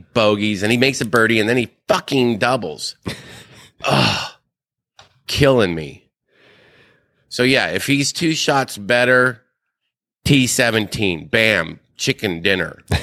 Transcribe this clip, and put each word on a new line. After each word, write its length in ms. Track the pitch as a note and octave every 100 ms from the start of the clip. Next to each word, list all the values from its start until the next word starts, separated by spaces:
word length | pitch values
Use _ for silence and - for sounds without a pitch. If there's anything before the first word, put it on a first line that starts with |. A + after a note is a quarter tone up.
| -
bogeys, 500 | A#2+ G#2+ G#2+ G#2+ G2+
and 80 | G#2
he 60 | A#2+
makes 220 | C3 C3
a 60 | A#2
birdie, 340 | A#2+ A2 A2+
and 80 | G#2+
then 100 | B2
he 120 | A#2 _ -
fucking 500 | F#3 - C#3 A#2+ G#2+
doubles. 560 | B2 A2 F2+ C#2+ - - - - - -
<laughs> 420 | - - - _ -
Ugh. 460 | C#3 A#2 G2 - - _ _ _ _ _ - - _ -
Killing 480 | - C#3 B2+ F#2+ E2
me. 340 | D2 D#2 _ _ _ _ _ _ _ _ _ _ _ _ _
So, 140 | -
yeah, 240 | B2 C3 F2+
if 180 | F#2 -
he's 240 | C#3 C#3
two 220 | - E3+
shots 440 | D#3 - C#3 B2+ -
better, 640 | G2+ A#2+ B2 B2+ B2+ A#2+ _ _ _ _ _ _ _ _ -
T 200 | C#3+ B2
seventeen. 800 | - A#2+ A2 G2+ - G2+ E2 D#2+
Bam. 520 | A#2 A2 G2 E2 E2 _ -
Chicken 460 | - - G#2+ E2+
dinner. 380 | F#2+ F#2+ D#2+ - - -